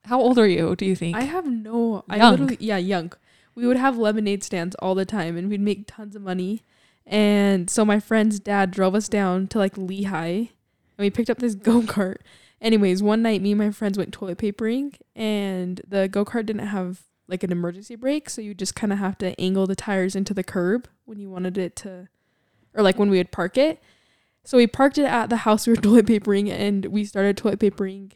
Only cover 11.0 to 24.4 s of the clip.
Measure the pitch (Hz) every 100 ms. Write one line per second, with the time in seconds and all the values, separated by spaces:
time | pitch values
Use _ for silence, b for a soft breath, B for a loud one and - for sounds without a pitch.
11 | 202 220 226 220 240 196 226 233 220 208
12 | 185 - b b b b 220 220 196 185
13 | 208 214 226 202 196 208 214 202 208 202
14 | 170 - 196 175 208 196 220 254 285 -
15 | _ - 220 208 196 185 180 185 - 196
16 | 190 202 208 240 214 208 208 202 180 185
17 | _ _ - 185 185 175 175 180 214 233
18 | 262 302 - - 214 190 190 - 214 196
19 | 196 190 185 - 185 190 190 190 - 190
20 | 185 190 196 190 180 196 175 240 - _
21 | - 214 196 185 185 190 180 - 202 180
22 | 196 _ _ _ _ _ _ - 196 190
23 | 202 185 180 - 180 - 302 320 _ _
24 | _ _ _ _